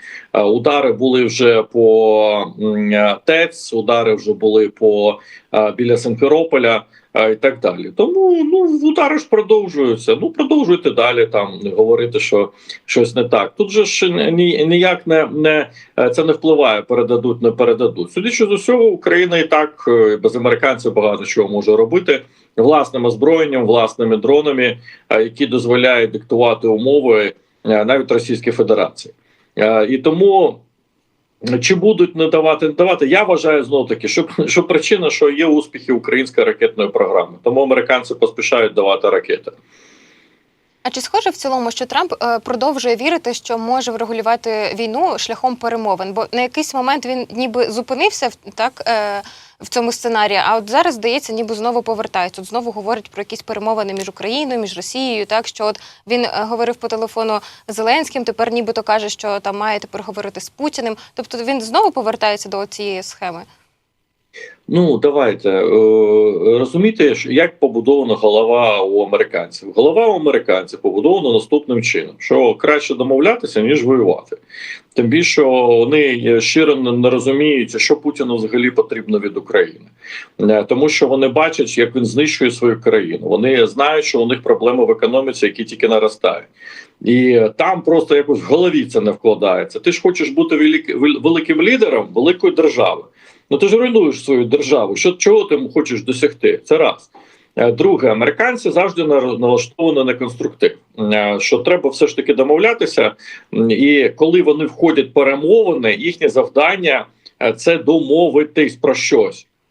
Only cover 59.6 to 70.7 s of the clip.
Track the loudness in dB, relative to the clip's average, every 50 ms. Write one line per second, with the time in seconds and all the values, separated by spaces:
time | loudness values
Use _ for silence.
59.6 | -4 -4 -6 -6 -8 -12 -14 -14 -12 -12 -12 -12 -12 -12 -12 -14 -16 -18 _ -8
60.6 | -8 -8 -6 -6 -8 -8 -10 -10 -16 -16 _ -16 -14 -12 -12 -8 -6 -6 -6 -6
61.6 | -6 -2 0 0 0 0 0 -2 -4 -4 -4 -2 -2 -2 -2 -4 -6 -10 -10 -10
62.6 | -10 -10 -10 -10 -8 -8 -8 -8 -10 -14 -14 -12 -12 -12 -12 -12 -16 -20 _ _
63.6 | _ _ _ _ _ _ _ _ _ _ _ _ _ _ -20 -20 -20 -20 -20 _
64.6 | _ -2 0 2 2 2 2 2 0 2 2 2 0 0 0 -2 -2 -2 0 0
65.6 | 2 2 4 4 4 4 4 4 4 4 4 4 4 2 2 2 2 2 2 2
66.6 | 0 -2 0 0 0 2 2 2 2 2 2 0 -4 0 0 2 0 0 0 _
67.6 | -2 -2 0 0 2 2 2 2 2 0 0 0 2 2 4 4 4 4 2 2
68.6 | 2 2 2 0 0 0 0 0 0 2 0 0 0 -2 -4 -6 -8 -8 -12 -16
69.6 | -16 -2 0 2 2 4 4 2 2 2 0 0 0 0 0 2 0 0 0 0
70.6 | -2 -6